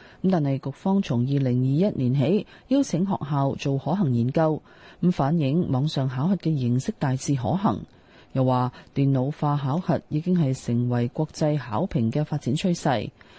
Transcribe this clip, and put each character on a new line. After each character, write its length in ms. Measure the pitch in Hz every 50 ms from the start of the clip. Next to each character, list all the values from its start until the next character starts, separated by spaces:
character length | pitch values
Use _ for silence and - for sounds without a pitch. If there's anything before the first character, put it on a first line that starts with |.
| - - - -
咁 80 | - 185
但 120 | 185 165
係 160 | 147 139 135 131
局 120 | - 139
方 280 | 135 - - 190 196 196
從 200 | 196 - 127 120
二 180 | 120 135 139 139
零 80 | 139
二 60 | 127 123 127 127
一 240 | 131 135 151 190 208 -
年 200 | - 127 120 127
起 320 | 143 - 139 190 214 - - - - -
邀 160 | - 262 277
請 240 | 269 - - 151 190
學 60 | 196 196 - - 139
校 240 | 151 139 139 139 -
做 240 | - - 143 139 135
可 160 | - - 170
行 180 | 202 202 135
研 180 | 123 120 117 127
究， 280 | 135 165 160 156 156 - - - - - - - - -
咁 120 | - 180
反 260 | 180 - 143 135 165 175
映 320 | 147 131 143 175 - -
網 160 | 131 127 139
上 220 | 156 - 147 131 131
考 180 | 127 127 139
核 80 | 180 202
嘅 220 | 170 - 160 160 139
形 220 | 127 117 120 131
式 120 | - - - -
大 160 | - 135 127
致 220 | 131 - - 143
可 160 | 131 117 98
行。 280 | 139 190 202 180 101 107 - - - - - - - - - - -
又 100 | 135 131
話 260 | 127 127 123 127 123 - - - - -
電 180 | 143 139 139
腦 180 | 135 131 127 139
化 260 | 151 - - 147 143
考 220 | 143 139 135 135 180
核 240 | 175 - 147 - - -
已 100 | 143 151
經 180 | 165 180 185 175
係 160 | 156 131 131 - -
成 240 | - 120 117 120 123
為 180 | 123 120 120 123
國 180 | - - 156 -
際 300 | - - 160 151 151 147
考 280 | - 120 107 113 175
評 260 | 190 - 156 113 113
嘅 100 | 120 147 151
發 100 | - 156
展 180 | 147 - 123 117
趨 220 | 165 - 185 175
勢。 340 | - - 160 131 107 98 - - - - - -